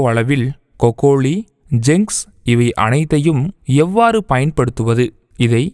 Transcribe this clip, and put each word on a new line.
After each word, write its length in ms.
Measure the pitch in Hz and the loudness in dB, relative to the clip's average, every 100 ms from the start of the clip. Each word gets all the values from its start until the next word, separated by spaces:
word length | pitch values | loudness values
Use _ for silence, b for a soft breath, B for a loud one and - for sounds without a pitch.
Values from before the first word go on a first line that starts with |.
| 131 | 2
அளவில் 400 | 117 117 139 120 139 _ _ | 0 -2 -2 -4 -8 _ _
கொக்கோலி, 560 | 120 113 139 139 131 180 226 _ _ 120 117 | -2 2 2 2 0 -2 -6 _ _ -2 2
ஜிங்க்ஸ் 360 | 165 214 - - _ | 2 0 -4 -10 _
இவை 300 | - 120 120 | -2 0 0
அனைத்தையும் 800 | - 110 135 156 151 151 147 151 - | 0 0 0 0 0 0 -2 -4 -8
எவ்வாறு 600 | - 131 165 202 233 226 | -2 0 2 2 2 0
பயன்படுத்துவது, 840 | 196 127 143 - 120 - 113 117 127 - _ - | 0 -2 0 -2 -4 -2 -2 0 -2 -6 _ -4
இதை 260 | 120 117 160 | 0 0 -2